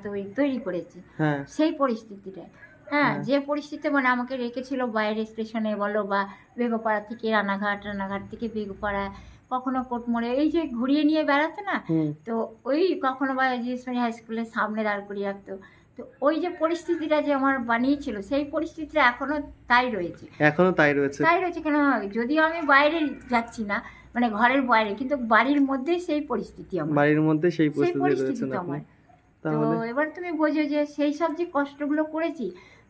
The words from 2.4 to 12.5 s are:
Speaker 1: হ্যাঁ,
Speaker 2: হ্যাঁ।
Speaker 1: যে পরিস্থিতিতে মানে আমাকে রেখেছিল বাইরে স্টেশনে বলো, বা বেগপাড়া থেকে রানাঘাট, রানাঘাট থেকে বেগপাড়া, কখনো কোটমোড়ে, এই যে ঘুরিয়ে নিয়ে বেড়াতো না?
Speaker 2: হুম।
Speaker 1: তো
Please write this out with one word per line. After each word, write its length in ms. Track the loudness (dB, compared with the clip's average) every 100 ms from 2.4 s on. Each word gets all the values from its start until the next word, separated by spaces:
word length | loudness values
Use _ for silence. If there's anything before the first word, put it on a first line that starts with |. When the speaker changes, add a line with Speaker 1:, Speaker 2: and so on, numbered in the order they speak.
| -18 -20 -20 -20 -2
Speaker 1:
হ্যাঁ, 140 | 2
Speaker 2:
হ্যাঁ। 200 | 2 0
Speaker 1:
যে 160 | 0 0
পরিস্থিতিতে 500 | 0 -4 -4 -4 0
মানে 180 | 2 2
আমাকে 300 | 2 -2 -6
রেখেছিল 480 | -6 -6 -6 -4 -2
বাইরে 400 | 0 -2 -2 -6
স্টেশনে 500 | -6 -6 -4 -2 -2
বলো, 280 | -2 -2
বা 240 | 0 0 -2 -8 -14 -4
বেগপাড়া 420 | -2 0 0 -2
থেকে 320 | -2 -6 0
রানাঘাট, 540 | 0 0 -2 -2 -4 -4
রানাঘাট 360 | -6 -4 -6 -8
থেকে 200 | -8 -6
বেগপাড়া, 600 | -6 -8 -6 -4 -2 -4 -8 -20 -20 -6
কখনো 340 | -6 -2 -4
কোটমোড়ে, 460 | -4 -6 -2 -2 0
এই 200 | 2 2
যে 100 | 0 -2
ঘুরিয়ে 360 | -2 0 2
নিয়ে 200 | 4 2
বেড়াতো 380 | 2 2 2 -4
না? 220 | -4 -4 0
Speaker 2:
হুম। 240 | 0 0 -4 -6
Speaker 1:
তো 300 | -4 -4